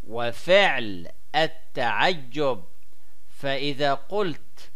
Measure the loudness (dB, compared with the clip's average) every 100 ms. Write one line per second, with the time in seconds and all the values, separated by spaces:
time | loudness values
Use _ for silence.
0 | -4 -2 0 0 4 6 6 2 -2 -4
1 | -4 -4 -2 0 0 0 -2 0 0 2
2 | 2 2 -2 0 0 0 -2 -2 -2 -2
3 | -2 -2 -2 -2 -2 0 0 0 2 2
4 | 0 0 0 0 -2 -4 -2